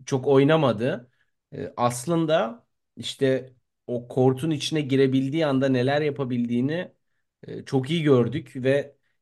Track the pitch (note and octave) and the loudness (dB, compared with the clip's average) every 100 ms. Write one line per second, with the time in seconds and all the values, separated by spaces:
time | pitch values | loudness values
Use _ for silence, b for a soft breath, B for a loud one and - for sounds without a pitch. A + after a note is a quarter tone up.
0 | - C3+ C3 C3+ C#3 D#3+ C#3 G#2 B2 G3+ | -6 -2 4 4 6 4 2 0 -2 -6
1 | - _ _ _ _ - G2+ - A#2+ B2 | -10 _ _ _ _ -12 -10 -4 -2 -2
2 | - E3 D#3+ D#3+ A3+ A#3+ _ _ _ - | -2 -2 0 0 -2 -8 _ _ _ -14
3 | - - C3+ C3 B2+ _ _ _ - B2 | -14 -2 0 0 -4 _ _ _ -10 -8
4 | B2 - C3 C3 E3 D3+ - D#3+ C#3 C3+ | -4 2 2 2 -2 -4 -4 -4 0 2
5 | C3+ C3+ C3+ D#3 D#3 C3+ C3+ C3 B2 D3 | 4 2 0 0 0 2 2 2 0 0
6 | D3+ C#3 C3 B2 A#2+ A#2+ C3 E3 F3+ _ | -2 -4 -4 -4 -2 -2 -2 -4 -8 _
7 | _ _ _ _ - A2 - C3+ C3 E3+ | _ _ _ _ -16 -14 -4 -4 -2 0
8 | D3+ B2+ A#2 B2 - C3+ B2+ C#3 C3+ _ | 4 4 4 -2 -10 -4 0 0 -2 _
9 | _ _ | _ _